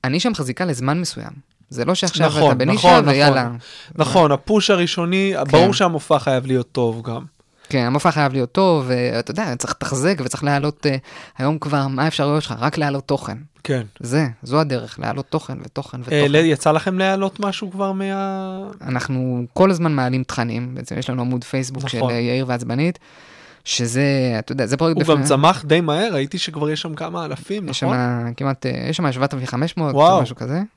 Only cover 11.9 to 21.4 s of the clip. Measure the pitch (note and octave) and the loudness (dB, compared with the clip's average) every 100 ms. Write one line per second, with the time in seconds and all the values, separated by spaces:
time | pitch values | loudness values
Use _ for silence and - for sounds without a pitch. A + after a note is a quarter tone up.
11.9 | C3 D#3 - C#3+ D3+ - A2 C3+ D3+ D3 | 0 0 0 0 0 -2 -4 -2 -2 -2
12.9 | C#3 - C#3 - A2 D3 _ - C3 G#2+ | -4 -2 -4 -4 -10 -14 _ -4 -4 -4
13.9 | _ A#2+ C#3 C#3+ A2 B2 C#3+ D3+ B2 A2+ | _ -2 0 0 -4 -2 0 0 -2 -6
14.9 | - A2 C3+ - D#3 - C3 - - - | -8 -6 -6 -4 -6 -6 -12 -10 -12 -10
15.9 | B2+ A#2+ D3 C#3+ D3+ E3+ C#3+ D#3+ D#3 G3 | -12 -2 2 4 6 4 4 2 2 0
16.9 | F#3 F#3+ G3 G3 G3 G3+ F#3+ G3 F#3+ G3 | 0 0 0 -2 -2 -6 -4 -8 -4 -4
17.9 | G3 G3 G3 G3 F#3+ F#3+ F#3 G3 F#3+ C3+ | -2 -4 -4 -6 -6 -8 -10 -12 -12 -6
18.9 | B2 - C3 B2+ B2 A#2+ - F#3+ F3 E3+ | -6 -4 -4 -2 -4 -6 2 2 2 0
19.9 | C#3+ B2+ C3 B2+ - A#2 A2+ B2 B2+ B2 | 0 0 -2 -4 -4 -4 -4 -8 -10 -8
20.9 | - B2+ B2+ B2 B2+ | -8 -6 -4 -2 -4